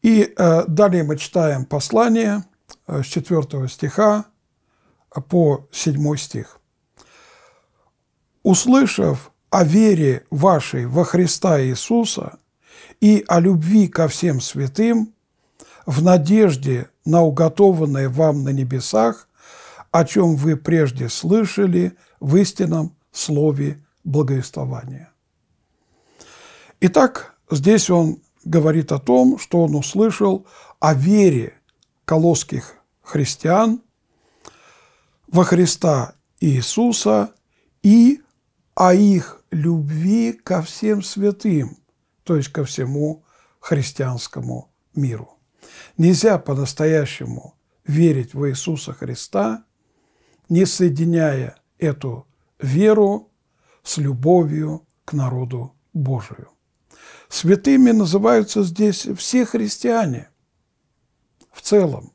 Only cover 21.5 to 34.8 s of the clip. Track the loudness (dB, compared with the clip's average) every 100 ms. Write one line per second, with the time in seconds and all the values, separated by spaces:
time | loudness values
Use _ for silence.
21.5 | 0 0 0 -2 _ _ _ 0 2 2
22.5 | -2 -2 -2 -6 _ _ -12 -4 0 0
23.5 | 0 -6 -8 _ _ -4 -2 0 -4 -6
24.5 | -10 -10 -10 -14 -18 -20 _ _ _ _
25.5 | _ _ _ _ _ _ _ -20 -20 -20
26.5 | -20 _ _ 2 4 2 0 -20 _ _
27.5 | -2 2 2 2 2 0 -4 _ _ -2
28.5 | 0 2 0 -2 -4 2 4 4 0 -2
29.5 | 0 0 -2 -4 0 0 0 -2 -2 -8
30.5 | _ -20 _ 0 2 2 4 4 2 -6
31.5 | _ _ _ _ _ -2 2 2 0 -4
32.5 | -10 -10 _ _ _ -8 -6 -4 -4 0
33.5 | 2 0 -2 _ _ _ _ _ _ -20
34.5 | _ _ _